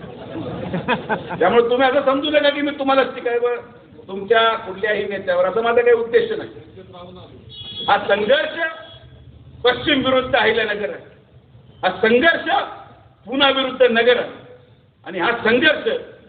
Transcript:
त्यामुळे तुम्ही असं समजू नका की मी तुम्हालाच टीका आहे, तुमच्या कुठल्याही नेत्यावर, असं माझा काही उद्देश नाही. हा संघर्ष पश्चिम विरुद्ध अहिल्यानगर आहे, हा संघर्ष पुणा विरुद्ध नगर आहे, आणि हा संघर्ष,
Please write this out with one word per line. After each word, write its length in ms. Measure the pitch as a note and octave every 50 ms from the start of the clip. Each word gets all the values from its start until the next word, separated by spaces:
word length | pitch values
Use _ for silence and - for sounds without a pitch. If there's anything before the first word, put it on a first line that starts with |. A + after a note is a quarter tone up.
| - - - - - - - - C#4 - - - - - - F3 - - A#3+ - - - G#3+ - - - F3+ -
त्यामुळे 300 | E3 F#3+ A3+ A#3+ A3+ A#3
तुम्ही 180 | B3 B3+ C4+ B3+
असं 180 | C4 C#4+ C4
समजू 240 | C4 C4+ C#4 D#4 D4+
नका 200 | D4 D4 C#4+ C#4+
की 120 | C#4+ D4
मी 100 | C#4+ C#4+ - -
तुम्हालाच 360 | C4+ C4+ C4+ C4+ B3 - -
टीका 140 | B3 A3+ A#3+
आहे, 260 | A#3+ A#3+ A#3 A#3+ A#3+ A#3 - - - - - - - - - -
तुमच्या 400 | G3 G3 F#3+ G3+ A3+ A3+ A3+ A3+ A3 -
कुठल्याही 460 | - F#3 F#3 - A3 G#3+ G#3 G3+ G3+ G3+
नेत्यावर, 380 | G3+ F#3+ - F#3+ F3 F3 F3+
असं 180 | F#3 F3+ A3+ A#3
माझा 180 | A#3 A#3 B3
काही 120 | A#3 A#3+ A#3
उद्देश 380 | - - - A#3+ A3 - -
नाही. 180 | - - E3+ - - - - - - F#3+ F3+ F3+ F3+ F3 F3+ F3+ F#3 F#3 E3 - - - - - - - - - - D3+ D3+ E3
हा 100 | G3+ G3 - -
संघर्ष 520 | G3+ G#3 G#3+ G#3+ C4+ D#4 D4+ - - E4 E4 D#4+ - - - - - - - - - - - - - - - - - - -
पश्चिम 420 | B3 B3 - - D#4 D4 C4 A#3+
विरुद्ध 300 | C4 C4 B3+ B3+ B3+ C4
अहिल्यानगर 540 | A#3+ G#3+ A3 A3+ A3+ A3 G#3 G3+ G#3 G3+ F3
आहे, 140 | - - - - - - _ _ _ - _ _ _ - - - - - F3+
हा 60 | F#3 F#3 -
संघर्ष 480 | A3 A3 A#3 B3 D#4 E4+ D#4+ - - D#4+ G4 G4+ - - - - - - - - - - _ _ - F#3+
पुणा 220 | B3+ C4+ C#4+ C4+
विरुद्ध 320 | C4 C4+ C4 B3+ B3 - B3+ A#3+
नगर 260 | A3+ A#3 A#3 B3 A#3+ -
आहे, 120 | - - - - - - - - - _ - _ _ _ _ _ -
आणि 140 | - C#4+ -
हा 120 | - A#3 A#3 - -
संघर्ष, 440 | A3 A#3 C4 D#4+ D#4 D4 - - A3+ F3+ D#3 - - - - -